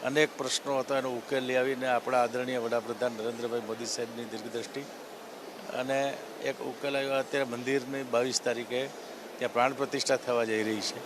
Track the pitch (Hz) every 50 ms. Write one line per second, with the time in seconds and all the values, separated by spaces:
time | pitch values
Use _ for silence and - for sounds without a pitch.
0 | - 127 135 147 151 147 - - 143 127 - - - 139 139 135 127 127 139 135
1 | 131 131 127 117 110 - 143 135 127 127 127 127 127 131 135 123 127 131 123 120
2 | - - 127 127 123 120 117 127 127 127 131 127 117 117 117 120 110 110 120 110
3 | 127 123 117 110 110 117 117 117 117 120 117 120 113 107 113 113 120 113 - -
4 | 120 113 117 117 120 110 107 110 107 117 110 117 113 - - 139 143 - - -
5 | - - - - - - - - - - - - - - - - 127 131 135 135
6 | 139 139 139 - - - - - - 135 135 - - 135 127 - - 143 139 139
7 | 139 139 135 135 131 - - 143 139 123 120 120 123 127 135 139 123 127 139 135
8 | 135 127 120 117 123 131 120 - - - 120 117 120 113 120 123 131 139 - -
9 | - - - - - - - - 127 120 - 120 120 131 135 123 139 127 - 139
10 | 127 - 135 123 - - 123 120 117 113 110 107 110 107 110 104 98 - - -
11 | -